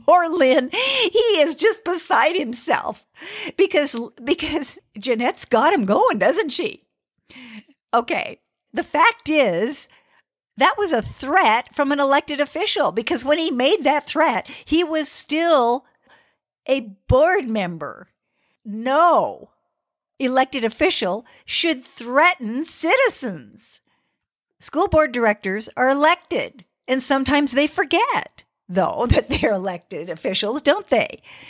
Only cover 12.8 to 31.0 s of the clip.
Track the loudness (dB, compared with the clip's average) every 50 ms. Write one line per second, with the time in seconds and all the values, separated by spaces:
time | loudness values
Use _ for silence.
12.8 | -2 0 -2 -2 -4 -2 -4 -2 0 0 0 0 0 -2 -2 0 2 2 0 2
13.8 | 2 0 0 0 -2 -4 -2 0 0 2 0 -2 -6 -8 -16 -20 -6 -2 0 0
14.8 | 0 0 -2 -4 -2 -2 -4 -6 -4 -4 -2 0 2 4 4 4 4 2 0 -2
15.8 | -4 _ _ _ _ _ _ _ _ _ _ _ _ _ _ _ _ -2 -2 -2
16.8 | -2 -8 -16 _ _ 0 2 4 4 4 2 0 -2 -2 -4 -4 -4 -4 -6 -10
17.8 | -12 -14 -14 -16 -20 -20 _ _ _ _ _ _ _ _ _ _ _ -12 -12 -6
18.8 | -4 0 2 4 4 4 4 4 2 -2 -6 -12 -18 -20 _ _ _ _ _ _
19.8 | _ _ _ _ _ _ _ -4 -4 0 2 0 0 0 -2 -4 -4 -4 -2 0
20.8 | 0 0 0 0 -2 -4 -4 -4 -8 -14 -20 -20 _ -8 -4 -2 -2 -2 -2 -4
21.8 | -8 -16 -18 -14 -10 -2 2 4 4 4 2 0 -6 -6 -6 -6 -6 -6 -6 -4
22.8 | 0 2 2 4 2 0 0 -2 -6 -8 -8 -10 -14 -20 -20 -20 -20 -20 -20 -20
23.8 | _ _ _ _ _ _ _ _ _ _ _ _ _ _ _ _ -12 -6 -2 -2
24.8 | 0 2 4 2 2 2 0 0 0 0 0 0 -4 -6 -6 -6 -8 -8 -4 0
25.8 | 0 2 2 4 2 2 2 0 _ _ -6 -6 -6 -6 -10 -18 -20 _ _ _
26.8 | _ -4 -4 -4 0 0 0 0 0 2 2 2 2 2 2 0 0 0 0 -2
27.8 | -2 0 0 0 0 0 -2 -4 -4 -6 _ -20 -20 _ _ _ _ -4 -2 0
28.8 | 0 0 0 -2 0 2 2 2 2 0 -4 -2 0 0 0 -2 -4 -6 -8 -10
29.8 | -12 _ -12 -12 -10 -10 -12 -8 -6 -4 -4 -2 -4 -4 -4 0 0 0 0 0
30.8 | -2 -2 0 0